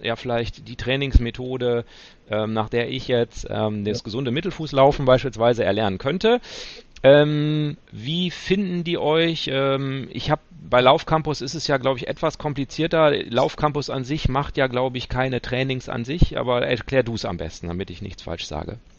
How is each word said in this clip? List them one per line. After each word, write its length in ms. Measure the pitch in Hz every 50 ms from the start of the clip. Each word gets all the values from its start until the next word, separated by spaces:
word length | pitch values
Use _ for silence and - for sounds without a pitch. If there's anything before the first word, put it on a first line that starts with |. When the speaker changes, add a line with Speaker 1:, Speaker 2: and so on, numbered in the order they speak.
Speaker 1:
ja 140 | - 117 113
vielleicht 520 | - - 123 120 117 117 - - - - 110
die 80 | 120
Trainingsmethode, 1080 | - - 120 131 139 143 135 117 - 120 117 113 - 127 127 131 127 123 123 120 117 117 - - - - - - - _ -
ähm, 220 | 107 107 110 110 110
nach 160 | 110 107 107
der 200 | 120 120 117 -
ich 200 | 127 131 - -
jetzt, 380 | 127 117 117 - - - - -
ähm, 340 | 104 104 110 107 107 104 101
das 140 | 104 104 -
Speaker 2:
Ja. 60 | -
Speaker 1:
gesunde 260 | - 98 127 143 123
Mittelfußlaufen 720 | 120 151 175 190 - - 160 147 147 135 135 139 139 - 143
beispielsweise 600 | 127 127 127 131 135 104 110 117 120 123 110 104
erlernen 340 | 90 98 107 110 98 95 92
könnte." 420 | - 135 160 185 - 220 240 240 - - - - - - - - - _ - - -
Ähm, 720 | 135 143 147 147 151 151 147 147 151 151 151 151 147 147 - _ _ 110
wie 380 | 107 107 135 160 175 180 175
finden 520 | - - - - 185 202 202 180 180 175 165
die 160 | 170 170 -
euch? 500 | 92 147 156 165 165 165 165 147 - 139 135
Ähm, 560 | 135 135 139 135 135 139 135 131 135 123 - -
ich 180 | - - -
hab, 100 | 156 - _ _ - - - 80
bei 120 | 123 123
Laufcampus 600 | 127 127 147 160 - - 160 160 151 156 139 -
ist 140 | 120 139 -
es 120 | 156 -
ja, 100 | - 143
glaub 220 | 131 123 139 135 117
ich, 100 | - -
etwas 300 | 110 - - 156 - -
komplizierter. 720 | - 151 139 143 139 - - - 156 165 - 160 156 147 - 98 - -
Laufcampus 600 | 117 120 139 156 - - 156 151 139 147 131 -
an 140 | 127 135 127
sich 240 | 120 151 156 - -
macht 280 | 127 139 139 - -
ja, 100 | 151 135
glaub 300 | 131 120 123 131 131 127
ich, 120 | 127 - -
keine 320 | 120 127 131 131 127 120
Trainings 480 | - - 127 123 131 135 131 127 - -
an 160 | - 117 117
sich, 340 | 127 147 175 - - - -
aber 280 | 123 123 123 123 -
erklär 360 | 143 131 107 - - 135 131 120
du's 220 | 117 113 104 -
am 120 | 107 90
besten, 320 | 85 82 80 - - - 85
damit 220 | 87 87 95 -
ich 120 | 92 - -
nichts 200 | - 90 - -
falsch 240 | - 85 - -
sage. 320 | - 76 78 87 - - 120 - - -